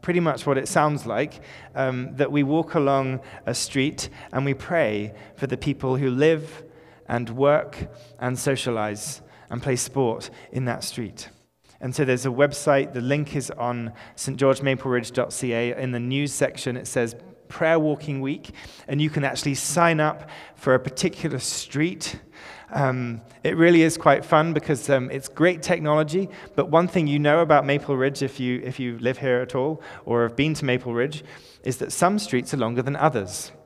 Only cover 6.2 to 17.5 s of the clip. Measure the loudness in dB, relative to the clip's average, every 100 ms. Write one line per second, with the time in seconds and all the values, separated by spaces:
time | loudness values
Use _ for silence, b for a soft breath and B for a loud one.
6.2 | 4 4 -2 -16 -20 B B B -4 -4
7.2 | -4 2 4 4 0 -10 -12 B B B
8.2 | -4 -2 -2 -2 -2 -2 -4 -6 -10 -12
9.2 | -16 B B -8 -2 -2 -2 0 0 0
10.2 | -8 B B -6 -4 -4 -6 -8 -10 -10
11.2 | -18 _ _ _ b b -8 -2 0 2
12.2 | 0 2 2 2 2 2 2 -4 -2 0
13.2 | -2 -6 -8 -6 -4 -4 -8 -12 B B
14.2 | -8 2 4 4 2 -2 0 -2 -2 -4
15.2 | -4 -4 -2 -2 -2 -2 -4 -4 -2 -2
16.2 | -2 0 -2 -2 -6 -6 -4 -2 -2 -4
17.2 | -20 -20 _